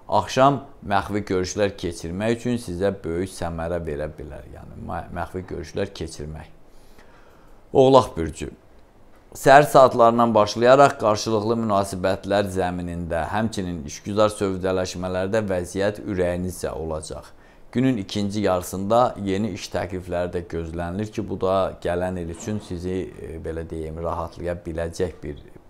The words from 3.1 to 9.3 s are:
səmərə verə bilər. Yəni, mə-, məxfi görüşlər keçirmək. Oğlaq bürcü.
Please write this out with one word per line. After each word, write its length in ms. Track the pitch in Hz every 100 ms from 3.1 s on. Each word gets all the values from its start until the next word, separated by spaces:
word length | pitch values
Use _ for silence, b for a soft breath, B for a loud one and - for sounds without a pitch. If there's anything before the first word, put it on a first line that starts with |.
| 85 98
səmərə 460 | - 85 82 82 87
verə 240 | 80 73 76
bilər. 400 | - 73 - -
Yəni, 300 | - 76 - 80
mə-, 220 | 87 85
məxfi 300 | 87 85 92 92
görüşlər 400 | 78 80 95 98
keçirmək. 540 | - 78 - 76 78 80 - - b b b b b b b b b -
Oğlaq 420 | 143 131 135 113 -
bürcü. 320 | 78 - 76 - - - - - - - -